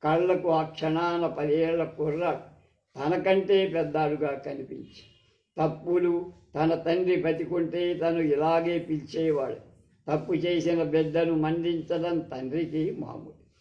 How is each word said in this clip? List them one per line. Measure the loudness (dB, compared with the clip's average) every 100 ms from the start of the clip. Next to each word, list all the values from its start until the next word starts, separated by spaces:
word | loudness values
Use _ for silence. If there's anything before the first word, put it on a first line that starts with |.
కళ్ళకు | 2 2 4 2 2
ఆ | 2
క్షణాన | 0 -2 -2 0 0 0 -2
పదేళ్ల | 0 0 2 2 0
కుర్రాడు, | -2 -2 -2 0 -2 -2 -8 -20 _ _ _ -4
తనకంటే | 0 2 4 4 4 4 4
పెద్దాడుగా | 0 0 0 0 0 -2
కనిపించి, | -4 -8 -10 -10 -14 -16 -20 -20 _ _ _ _ -4
తప్పులు | -2 -2 0 2 2 0 -4 -14 _
తన | 0 2
తండ్రి | 2 0 0 2 2
బతికుంటే | 2 -2 -2 -2 -2 0 -2
తను | 0 0 2
ఇలాగే | 2 2 4 2 2 -2
పిలిచేవాడు. | -2 -6 -4 -2 0 0 -2 -6 -12 -20 _ _ -4
తప్పు | -2 0
చేసిన | -2 0 0 2 0
బిడ్డను | 2 2 2 2 2
మందించడం | 2 0 0 0 -2 -2 -2 0 -2
తండ్రికి | -4 -8 -4 -4 -2 -2 -2 -4
మామూలు. | -8 -12 -16 -20 _ _